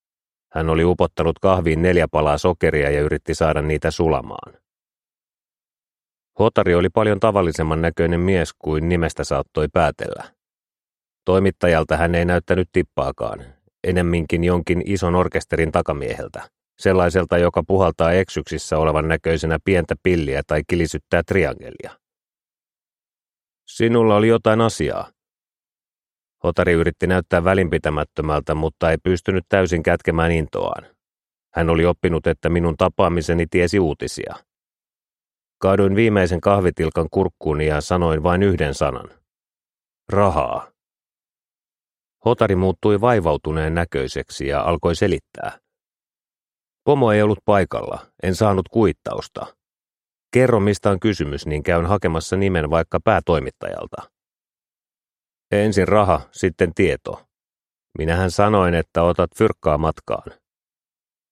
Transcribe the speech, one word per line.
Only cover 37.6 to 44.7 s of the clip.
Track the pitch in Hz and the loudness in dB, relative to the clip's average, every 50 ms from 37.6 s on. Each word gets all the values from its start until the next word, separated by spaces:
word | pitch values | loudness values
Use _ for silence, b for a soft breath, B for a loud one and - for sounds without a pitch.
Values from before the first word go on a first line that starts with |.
| 78 | 0
ja | 76 76 73 | 0 -2 -2
sanoin | 71 - 90 87 87 82 78 78 | -2 -2 -2 0 2 0 0 0
vain | 76 87 87 92 | 0 0 2 2
yhden | 101 98 90 78 76 73 71 | 2 2 2 0 -2 -4 -2
sanan. | - 76 69 67 - - - - _ _ _ _ _ _ _ _ _ _ _ _ _ _ _ _ _ _ - | -2 -2 -4 -4 -6 -14 -18 -20 _ _ _ _ _ _ _ _ _ _ _ _ _ _ _ _ _ _ -2
"Rahaa." | 104 98 104 95 76 76 64 58 57 60 - - _ _ _ _ _ _ _ _ _ _ _ _ _ _ _ _ _ _ _ _ _ _ _ _ _ _ _ _ _ _ - | 0 2 2 2 2 0 -2 -2 -4 -8 -10 -12 _ _ _ _ _ _ _ _ _ _ _ _ _ _ _ _ _ _ _ _ _ _ _ _ _ _ _ _ _ _ 0
Hotari | 117 120 - 113 101 95 | 0 2 2 2 2 2
muuttui | 90 95 92 85 - - 104 104 98 | 2 2 0 0 0 0 0 2 2
vaivautuneen | 110 123 120 104 82 82 73 69 - 76 78 80 78 80 80 | 2 2 2 2 2 0 -2 -2 -2 -4 -4 -2 -2 -2 -2
näköiseksi | 85 85 - - 69 65 65 - - - - - - 71 | -2 -4 -4 -4 -6 -6 -4 -6 -8 -10 -10 -10 -8 -6
ja | 69 71 71 | -4 -2 -2
alkoi | - 82 | 0 0